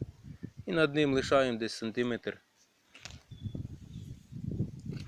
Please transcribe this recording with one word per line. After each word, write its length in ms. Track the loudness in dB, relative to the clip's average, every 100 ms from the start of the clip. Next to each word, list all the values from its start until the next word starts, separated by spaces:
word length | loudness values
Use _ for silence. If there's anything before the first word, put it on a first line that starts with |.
| -10 -10 -16 -12 -14 -10 0
І 60 |
над 220 | 4 4
ним 200 | 6 4
лишаємо 440 | 4 6 6 6 2
десь 140 | -2
сантиметр. 680 | -2 -2 0 2 0 -4 -8 _ _ _ _ _ -18 -16 -16 -16 -12 -8 -8 -10 -12 -14 -14 -12 -14 -14 -10 -4 -4 -4 -6 -10 -8